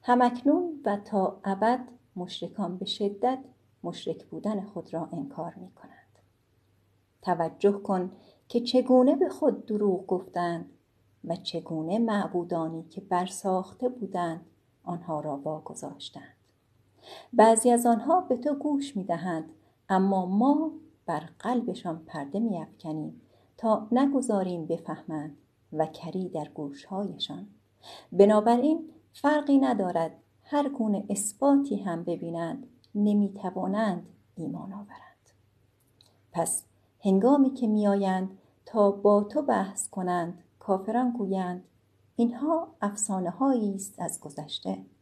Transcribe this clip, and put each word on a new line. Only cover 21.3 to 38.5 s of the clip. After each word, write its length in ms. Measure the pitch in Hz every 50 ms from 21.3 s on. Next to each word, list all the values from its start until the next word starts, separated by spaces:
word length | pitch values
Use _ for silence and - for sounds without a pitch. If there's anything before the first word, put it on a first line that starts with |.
| - _
قلبشان 680 | - 214 254 240 233 - - - - 180 160 165 -
پرده 340 | - - 151 139 139 - 202
می‌افکنیم 800 | 233 226 190 165 156 - - _ - 160 156 156 151 156 - - _ _ _ _ _ _ _
تا 300 | - 226 220 214 208 - -
نگذاریم 720 | 240 247 285 277 277 262 - 240 214 196 185 180 180 170 156
بفهمند 680 | - 165 165 - - 156 - - - 156 151 147 151 - _ _ _ _ _ _ _
و 140 | - 156 156
کری 420 | 156 - - - 165 - 185 185 175
در 200 | - 160 151 - -
گوش‌هایشان. 920 | - 151 139 139 - - - 151 190 208 185 151 - - - 147 175 202 - - _ _ _ _ _ _ - - - - _
بنابراین 760 | - 175 202 208 214 214 214 233 240 240 262 311 320 330 - - - - _ _ _
فرقی 420 | - - 285 302 294 285 285 277 269
ندارد 520 | 269 262 240 196 190 180 175 165 165 160 - - _ _ _ _
هر 260 | _ - 294 294 285 269
گونه 360 | 277 - 220 214 202 190 202 214
اثباتی 680 | 202 202 - - - _ - 285 277 277 277 277 208
هم 280 | 196 - 190 165 165 170
ببینند، 600 | 175 170 - 170 165 170 170 170 165 - - - - _ _ _ _ -
نمی‌توانند 1120 | 208 208 208 208 208 202 190 190 - - 185 185 190 185 185 196 214 226 208 175 170 - - - _ _ _ _
ایمان 380 | - 160 147 - - - 196
آورند. 580 | 196 202 208 208 - - - - _ _ _ _ _ _ _ _ _ _ _ _ _ _ _ _ _ _ _ _ _ _ _ _
پس 320 | - 170 165 - - - - _ _ _ _ _ _ _
هنگامی 500 | - 202 190 196 208 254 285 285 269 262
که 160 | 277 - 240
می‌آیند 720 | 220 214 214 208 202 202 202 196 190 190 185 190 190 - - _ _